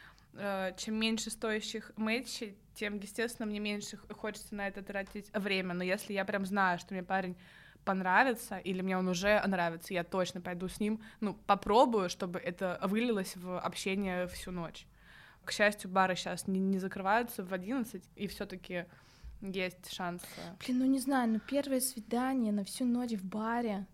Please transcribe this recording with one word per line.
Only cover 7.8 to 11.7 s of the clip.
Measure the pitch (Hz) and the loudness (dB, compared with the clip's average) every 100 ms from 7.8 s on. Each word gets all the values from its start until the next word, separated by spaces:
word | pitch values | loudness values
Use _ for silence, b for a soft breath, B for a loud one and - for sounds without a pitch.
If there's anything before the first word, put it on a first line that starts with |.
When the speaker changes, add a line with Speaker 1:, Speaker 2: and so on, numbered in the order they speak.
Speaker 1:
понравится, | - 190 180 190 262 220 - 185 | -2 0 6 6 6 4 -4 -6
или | 180 185 | -2 -2
мне | 190 185 | 0 2
он | 185 | 2
уже | 175 196 214 196 | 2 4 4 4
нравится, | 190 170 165 - | 2 2 -2 -4
я | 180 | -4
точно | 170 190 180 180 | 0 0 0 -2
пойду | 175 180 185 | -6 -6 -6
с | - | -2
ним, | 208 220 B B | -2 -2 B B
ну, | 208 | -4
попробую, | - - 196 202 | -2 4 4 6